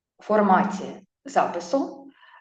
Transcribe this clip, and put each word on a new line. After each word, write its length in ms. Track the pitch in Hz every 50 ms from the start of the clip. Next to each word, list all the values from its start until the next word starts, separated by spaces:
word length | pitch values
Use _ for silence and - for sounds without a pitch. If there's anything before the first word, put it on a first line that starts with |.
| _ _ _ _ -
форматі 800 | - 214 214 202 196 185 175 - - - - 139 - - - - _ _ _ _
запису. 840 | - - 180 - - - 175 - - - 277 330 - - - - - _ _ - - - -